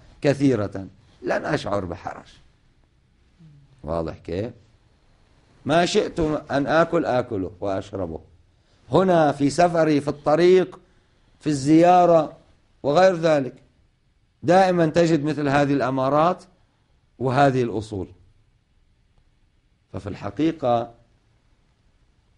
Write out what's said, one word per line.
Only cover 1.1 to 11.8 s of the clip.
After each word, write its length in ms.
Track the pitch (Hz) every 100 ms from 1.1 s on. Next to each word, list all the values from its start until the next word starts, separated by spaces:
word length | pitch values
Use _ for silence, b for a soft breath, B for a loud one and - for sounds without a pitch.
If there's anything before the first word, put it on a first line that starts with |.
| _
لن 220 | - -
أشعر 400 | 135 151 - 101
بحرج. 440 | 92 87 - - - - _ _ _ _ _ _ _ _ _ _ 160 143 _ _
واضح 340 | 73 85 80 -
كيف؟ 340 | - 85 117 - _ _ _ _ _ _ _ _ _ _
ما 220 | - 160 175
شئت 340 | 208 - - 156 151 -
أن 160 | 135 135
آكل 380 | 156 165 170
آكله 460 | 101 123 120 107 87 -
وأشربه، 600 | 101 98 - 98 87 80 - _ _ _ _ _ _
هنا 420 | 147 190 175 151
في 180 | 139 143
سفري، 500 | 135 175 170 156 147
في 80 | 143
الطريق، 720 | - - 156 175 185 180 - _ _ _ _ _ _
في 60 | -
الزيارة 880 | 147 135 160